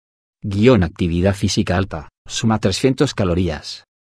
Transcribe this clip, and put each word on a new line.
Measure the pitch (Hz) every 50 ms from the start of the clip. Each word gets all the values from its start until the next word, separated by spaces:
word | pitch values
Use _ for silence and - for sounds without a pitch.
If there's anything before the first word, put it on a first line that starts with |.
| _ _ _ _ _ _ _ _
Guión, | - 104 98 101 110 127 131 98 87
actividad | 80 - - 95 82 85 87 90 98 98
física | - - 98 - - - - 87
alta, | 95 101 110 - 78 73 - _ _ _ -
suma | - - - 110 110 104
trescientas | - 98 87 - - 131 131 - 147 127 -
calorías. | - 101 90 82 90 95 85 78 - - - - - _ _ _ _ _ _